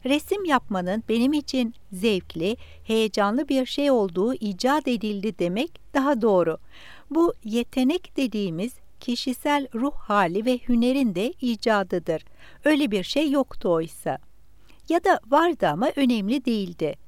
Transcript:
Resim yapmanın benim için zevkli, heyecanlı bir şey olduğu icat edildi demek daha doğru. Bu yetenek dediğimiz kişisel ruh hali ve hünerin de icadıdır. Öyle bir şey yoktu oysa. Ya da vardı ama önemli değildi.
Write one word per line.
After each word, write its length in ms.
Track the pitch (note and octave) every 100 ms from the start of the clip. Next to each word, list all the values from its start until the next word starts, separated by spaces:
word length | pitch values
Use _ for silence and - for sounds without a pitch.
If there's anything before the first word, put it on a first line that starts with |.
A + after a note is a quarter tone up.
Resim 400 | B3+ D4 - G4+
yapmanın 600 | F#4 C4 - F#3+ F3+ G#3+ -
benim 240 | A3+ B3+
için 420 | D4+ C#4+ C4 A#3 - -
zevkli, 640 | F#3 A3+ F#3+ - E3 F3 A#3+ - -
heyecanlı 640 | - A3 A3 - G3+ A#3+ D4+
bir 180 | C4+ B3+
şey 240 | - C#4+
olduğu 440 | B3+ G3 F3 G#3+
icat 540 | C4 G#3 F3+ B3+ D4 C#4+
edildi 500 | A#3 G#3+ G3+ G#3+ F#3+
demek 420 | F3 F#3+ D#4+ - -
daha 280 | C#4+ C4+ C4+
doğru. 360 | A3 F#3 E3 D#3+ - - - - -
Bu 240 | D4 E4+ -
yetenek 720 | A3 A3+ A#3+ - B3+ F4 - -
dediğimiz 560 | C4 G#3+ G3 D#3+ A3 - - -
kişisel 680 | - A#3+ - B3 D4+ D4 C#4
ruh 200 | A3 C#4
hali 500 | D4 - G#3 F3+ F#3
ve 140 | A3+ B3 -
hünerin 460 | A#3+ A#3+ C4+ B3
de 180 | F3 A3+ F4+
icadıdır. 840 | B3 A3+ A#3+ G#3 F#3 F3+ E3 D#3 - - - -
Öyle 260 | D4 D4+ C#4
bir 120 | G3+
şey 280 | F#3 C4+ D#4
yoktu 380 | C#4 B3+ - F#3
oysa. 500 | E3 E3 - E3+ C3+ - - - - - - -
Ya 160 | E4
da 160 | G4 D#4+ A3
vardı 420 | C#4+ E4+ D#4+ F3
ama 220 | D3 C4+ -
önemli 480 | C4+ A#3 G3 C4+
değildi. 500 | B3+ A3+ F#3 E3+ D#3 -